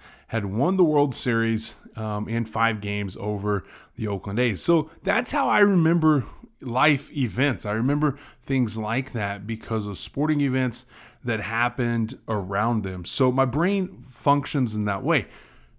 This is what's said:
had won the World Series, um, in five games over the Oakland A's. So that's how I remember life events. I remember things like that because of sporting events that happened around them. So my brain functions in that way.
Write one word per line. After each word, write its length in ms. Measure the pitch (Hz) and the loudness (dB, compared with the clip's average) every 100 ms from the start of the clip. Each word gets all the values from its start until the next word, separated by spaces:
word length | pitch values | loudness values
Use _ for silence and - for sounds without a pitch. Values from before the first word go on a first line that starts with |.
| - - - | -20 -20 -8
had 180 | 113 | -4
won 320 | 101 104 151 190 | -2 0 2 4
the 80 | |
World 300 | 170 151 143 | 4 4 2
Series, 640 | - 127 113 113 110 - - - | 0 0 2 2 0 -4 -12 -16
um, 340 | - 110 104 98 | -8 -6 -4 -4
in 160 | 117 | -4
five 360 | 110 113 113 107 | -2 0 0 0
games 360 | 104 104 101 92 | -4 -4 -4 -6
over 460 | 104 104 101 101 - - - | -4 -2 0 -2 -4 -16 -18
the 140 | - 110 | -8 -4
Oakland 320 | 98 101 104 | -4 -4 -2
A's. 200 | 123 98 | 0 0
So 300 | - 170 151 - | 2 2 2 -6
that's 280 | - 196 247 | -2 0 0
how 180 | 285 262 | -2 0
I 120 | 214 | 4
remember 640 | 208 190 160 175 156 147 117 - - _ | 4 6 4 4 4 4 0 -10 -20 _
life 500 | 131 120 151 139 - 147 | -4 2 4 2 -2 -4
events. 480 | 123 95 143 104 | -2 0 0 0
I 80 | 107 | -2
remember 460 | 110 127 147 147 139 - - | 0 0 2 0 -2 -10 -16
things 340 | - 135 117 107 | -4 0 0 -2
like 360 | 107 120 131 | -2 -4 -4
that 340 | 120 101 101 107 | -4 -4 -6 -6
because 400 | 110 - 110 104 | -8 -2 -2 -2
of 100 | 95 | -6
sporting 460 | - - 151 147 | -8 -2 0 2
events 420 | 143 131 127 113 - - - - | 2 2 0 -4 -12 -20 -20 -10
that 160 | 120 110 | -4 -4
happened 800 | 98 113 120 120 120 117 113 - - | -2 -2 -2 0 0 0 -2 -6 -4
around 540 | 110 92 98 113 113 | -4 -2 0 0 0
them. 220 | 95 92 | -2 -6
So 280 | 90 - 131 | -8 0 2
my 140 | 127 131 | 4 0
brain 580 | 131 180 202 185 - - | 2 2 0 -2 -8 -20
functions 640 | - - 143 139 147 123 107 | -4 2 2 2 0 0 0
in 80 | |
that 180 | 104 98 | -2 -2
way. 240 | 113 156 - - - - - | 0 0 -2 -12 -20 -20 -20